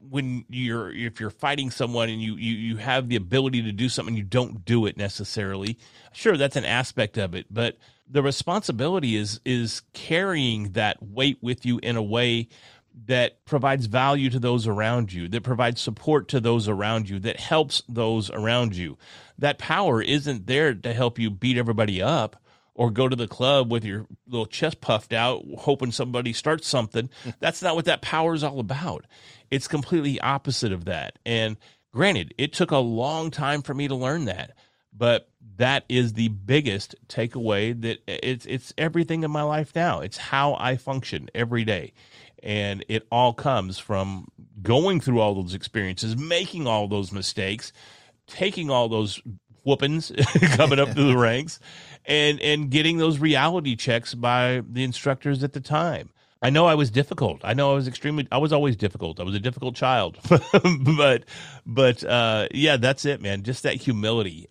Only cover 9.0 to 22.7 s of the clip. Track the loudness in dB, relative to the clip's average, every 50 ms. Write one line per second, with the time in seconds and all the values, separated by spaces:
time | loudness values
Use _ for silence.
9 | 0 0 0 0 -2 -2 -6 -6 -4 -2 -2 0 0 -2 -4 -8 -12 _ -20 -12
10 | -6 -2 0 0 0 0 0 0 0 0 0 -2 -4 -4 -2 0 0 0 -2 -4
11 | -8 -10 -2 0 0 0 0 -2 -4 -6 -6 -4 -2 -2 -2 -2 -2 -2 -2 -2
12 | -2 -2 0 2 2 2 2 0 -2 -6 -12 -20 -20 -20 -20 -20 _ _ -20 -12
13 | -6 -2 0 2 2 0 -2 _ _ -4 -2 0 2 2 0 0 0 0 0 2
14 | 2 4 2 2 2 0 0 0 0 0 0 0 0 0 -2 0 0 0 0 0
15 | 0 -2 -4 -6 -6 -4 -6 -4 -4 -2 0 0 2 0 0 -2 -4 -6 -6 -4
16 | 0 2 2 2 2 0 -2 0 2 2 2 2 2 0 -2 -2 0 0 0 -2
17 | -2 -4 -6 -6 -6 -6 -6 -6 -4 0 2 2 2 0 -2 -6 -4 -4 -4 -2
18 | 0 0 0 0 -2 -4 -4 -4 0 0 2 2 2 0 -2 -4 -6 -8 -10 -14
19 | -20 -20 -20 -20 -20 -20 _ -2 -2 -2 -2 -2 -4 -2 0 2 2 2 2 2
20 | 2 2 0 0 0 -2 -4 -4 -4 -2 0 2 2 2 0 -2 -4 -4 -2 0
21 | 0 0 0 0 -2 -2 -2 0 0 0 2 2 0 0 2 2 2 0 0 0
22 | 0 2 2 0 0 -2 -6 -10 _ _ _ _ _ _